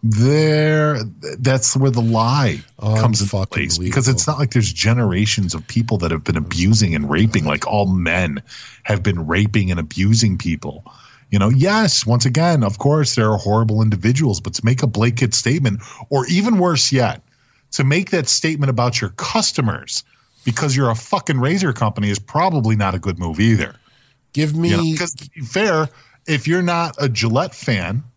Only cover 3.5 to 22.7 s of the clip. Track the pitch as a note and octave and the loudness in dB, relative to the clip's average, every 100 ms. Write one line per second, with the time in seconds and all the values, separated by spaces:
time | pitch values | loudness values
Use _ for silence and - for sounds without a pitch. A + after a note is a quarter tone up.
3.5 | - C#2+ E2+ F#2 C3+ B2+ B2+ - C#3+ C#3 | -4 -4 -2 -2 0 0 0 0 -2 0
4.5 | B2 G2 E2 A2 A#2+ A2 F2+ G#2+ - F#2 | 0 0 0 0 2 2 0 0 0 -2
5.5 | E2 - - A2+ G#2 E2+ D#2+ D2+ D#2+ D#2 | -4 -4 -2 0 0 0 -2 -2 -4 -2
6.5 | E2+ F#2 A2 G2+ D#2 C#2+ D2+ A2 G#2 D#2 | 0 2 4 2 0 -2 2 2 2 0
7.5 | D2+ - G#2 G2 F#2 E2 F2 F2+ C#2 - | -2 -2 0 0 0 0 0 -2 -4 -12
8.5 | - - - - G2+ G2+ F2 D#2 F2 G#2+ | -20 -20 -18 -4 -2 0 -2 -2 0 2
9.5 | G#2+ F#2 F2 D2+ - G2 A2+ G#2+ F2+ E2+ | 0 0 -2 -4 -2 2 4 2 0 -2
10.5 | D#2+ D2+ - - - - - _ G3+ G3 | -4 -6 -12 -18 -20 -20 -20 _ 2 4
11.5 | C3 F3 G#3+ G#3 - A2 A#2+ D3 B2 E3+ | 4 4 2 2 0 0 2 2 2 2
12.5 | D#3+ G#2 A2 C#3 D3+ C#3 - G#2+ G#2 G2 | 2 0 0 2 2 2 2 2 2 0
13.5 | G#2+ A2 G#2+ A2+ G2+ G#2 C3 D3+ G2 - | 2 2 2 2 2 0 2 0 0 -6
14.5 | - A2+ B2+ C3+ G#2 A#2 A#2 A#2+ - - | -4 0 0 0 0 0 0 0 0 0
15.5 | D#3 C3 G2 - - - C#3 B2+ F3 G#3 | 0 0 -2 -8 -20 -4 -2 0 0 2
16.5 | G#3+ F3+ D3 - C3 A#2 - _ _ _ | 2 2 2 2 2 0 -2 _ _ _
17.5 | _ _ - C3+ D3+ G3 F3+ B2 - D#3+ | _ _ -2 2 2 0 -2 0 -2 -2
18.5 | D#3 C#3 B2 A#2+ A2+ G2 - - A3+ - | 0 0 0 0 -2 -6 -6 -4 -2 0
19.5 | - A#2 D2 - - - _ _ _ - | 0 -2 -4 -8 -10 -12 _ _ _ -6
20.5 | A#2 D3+ C3 C3 A2+ - G3 - C#3 B2+ | -2 -2 0 0 -2 -4 -4 -2 -2 0
21.5 | F#3+ F3+ A#2 A2 G2+ G#2 G2+ G2+ D3 F#3 | 0 -2 0 -4 -2 -2 -4 -4 0 0
22.5 | D#3 A2 | 0 0